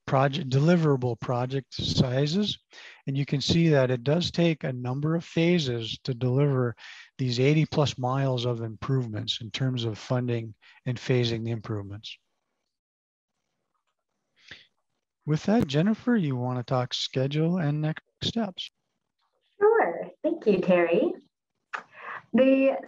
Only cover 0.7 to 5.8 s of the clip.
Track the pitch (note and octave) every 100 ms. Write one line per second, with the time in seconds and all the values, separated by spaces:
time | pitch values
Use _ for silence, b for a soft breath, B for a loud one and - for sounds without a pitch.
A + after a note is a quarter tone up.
0.7 | F3 D#3 C#3 B2+ A#2 - B2 B2+ C3+ -
1.7 | - C3+ B2+ C3 B2+ D3 F3+ G#3 - _
2.7 | B B B - C3+ C#3 C#3+ - E3+ E3
3.7 | C#3+ B2+ B2+ A#2+ D#3+ E3+ - E3+ D#3 D#3
4.7 | B2+ B2+ C3+ D3+ E3 - - E3+ F3 C#3
5.7 | A#2+